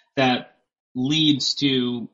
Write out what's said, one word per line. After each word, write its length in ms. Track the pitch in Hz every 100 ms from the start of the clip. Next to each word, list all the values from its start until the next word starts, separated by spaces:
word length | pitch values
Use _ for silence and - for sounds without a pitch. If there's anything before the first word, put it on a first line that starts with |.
| _
that 420 | 139 131 120 - _ _ _ _
leads 600 | 127 135 156 151 131 -
to 540 | - 139 131 123 120 104